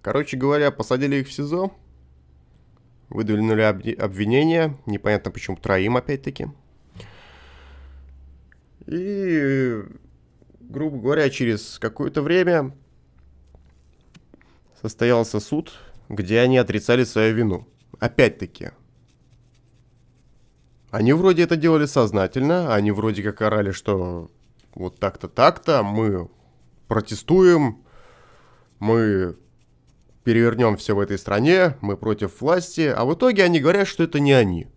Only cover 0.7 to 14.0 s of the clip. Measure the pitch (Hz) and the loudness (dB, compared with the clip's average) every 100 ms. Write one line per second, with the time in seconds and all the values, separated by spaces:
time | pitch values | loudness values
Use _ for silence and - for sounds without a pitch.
0.7 | 143 113 131 139 139 135 - 143 170 190 | -2 -2 0 0 -2 -4 -8 -6 -4 -4
1.7 | - _ - _ _ _ _ _ _ _ | -8 _ -20 _ _ _ _ _ _ _
2.7 | _ _ _ _ - 107 104 110 110 110 | _ _ _ _ -8 -2 0 0 2 2
3.7 | 95 110 - 107 92 107 127 156 165 160 | 0 -6 -6 -6 -4 0 2 2 2 0
4.7 | 139 - 101 107 104 95 - - 92 - | -4 -8 -4 -2 -2 -4 -12 -12 -10 -2
5.7 | 95 98 123 - 135 143 135 151 143 _ | 0 2 -2 -2 -8 -8 -10 -14 -14 _
6.7 | _ _ - - - - - - - - | _ _ -20 -20 -20 -20 -20 -20 -20 -20
7.7 | - - - - - - - _ _ _ | -20 -20 -20 -20 -20 -20 -20 _ _ _
8.7 | _ - 170 185 202 190 160 139 135 127 | _ -10 -8 -6 -6 -2 0 0 0 -2
9.7 | 113 98 - - _ _ _ _ _ - | -4 -10 -20 -20 _ _ _ _ _ -14
10.7 | 135 156 139 113 147 143 131 120 107 - | -8 -6 -4 -2 0 0 0 -2 -2 -6
11.7 | - 113 - 139 143 147 175 175 170 135 | -8 -8 -6 -6 -4 0 2 4 2 0
12.7 | - _ _ _ _ - - _ - _ | -10 _ _ _ _ -20 -20 _ -20 _
13.7 | _ _ _ | _ _ _